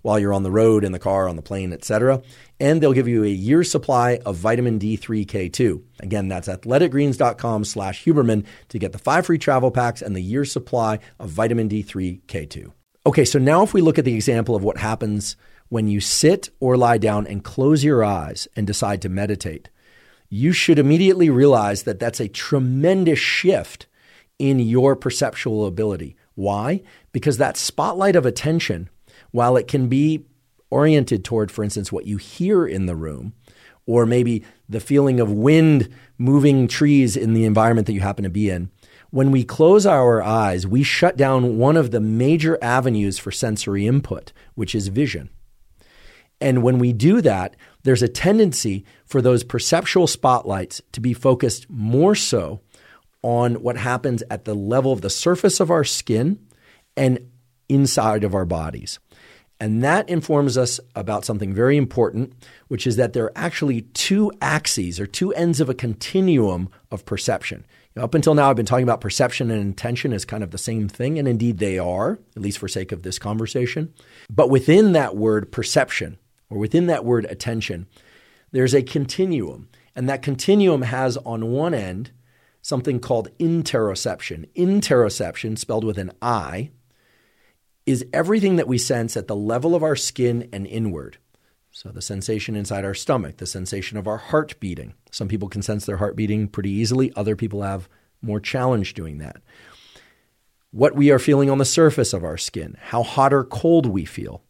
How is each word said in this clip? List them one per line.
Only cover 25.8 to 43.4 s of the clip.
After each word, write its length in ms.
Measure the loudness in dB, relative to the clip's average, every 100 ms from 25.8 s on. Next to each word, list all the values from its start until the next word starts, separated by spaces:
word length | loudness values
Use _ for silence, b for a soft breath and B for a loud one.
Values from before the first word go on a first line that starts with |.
| -4 -4 -10 -18 _
Why? 480 | -6 -4 -2 -2 -4 b b b
Because 260 | -2 -2 0
that 200 | -2 -2
spotlight 580 | -6 -2 -2 0 2 2
of 100 | 2
attention, 640 | -2 -2 -2 -2 -6 -10 _ b b b
while 280 | 0 2 2
it 100 | 2
can 200 | -2 0
be 380 | 2 2 0 -8 _ _ _ _
oriented 520 | 2 4 4 2 -2
toward, 280 | -2 -2 -2
for 120 | -4
instance, 280 | -4 -4 -6
what 160 | -8 -6
you 100 | -8
hear 480 | -10 -4 2 2 2
in 220 | -2 -4
the 80 | -4
room, 380 | -8 -10 -12 -16 b b b b 0
or 200 | 2 4
maybe 380 | 2 2 -2 B B -10
the 100 | -10
feeling 400 | 0 2 4 2
of 120 | 2
wind 580 | 2 6 6 6 4 2 b b -2
moving 500 | 2 4 6 4 2
trees 500 | 2 4 6 4 0
in 160 | 0
the 100 | 2
environment 420 | 4 4 4 2 0
that 60 |
you 60 | -2
happen 240 | -4 -4
to 60 | -4
be 200 | -2 -2
in, 220 | -2 -8 -14 b b b
when 220 | 0 2
we 120 | 2
close 420 | 0 4 6 8 6
our 380 | 6 6 4
eyes, 420 | 2 0 0 0 0
we 160 | 0
shut 360 | 2 2 2 4
down 400 | 2 2 2 2
one 180 | 4 4
of 160 | 2
the 80 | 0
major 580 | 0 2 2 2 0 0
avenues 580 | 0 0 2 0 -2 -4
for 120 | -8
sensory 540 | -6